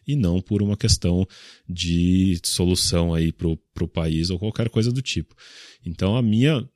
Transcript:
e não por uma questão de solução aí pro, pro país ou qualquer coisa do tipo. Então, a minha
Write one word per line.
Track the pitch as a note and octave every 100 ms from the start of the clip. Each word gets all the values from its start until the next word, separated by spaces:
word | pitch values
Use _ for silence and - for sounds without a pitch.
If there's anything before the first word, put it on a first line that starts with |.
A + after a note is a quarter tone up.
| -
e | C#3+
não | F#2 F2+
por | - G2+
uma | G2+ G#2
questão | A2 - F2 F2+ F#2 - - - -
de | F2 F2 E2+ F2 F#2 F#2+ E2+
solução | - - F2+ F#2 - F2 E2+
aí | E2 E2
pro, | - E2+ D#2+ _
pro | - E2+
país | - E2 D#2+ E2
ou | F2+
qualquer | G#2+ - A#2+
coisa | A2+ A#2
do | B2+
tipo. | B2+ - D2+ _ - - - - F2
Então, | F2 F#2+ A#2
a |
minha | A2+ A2 C#3 C#3+ -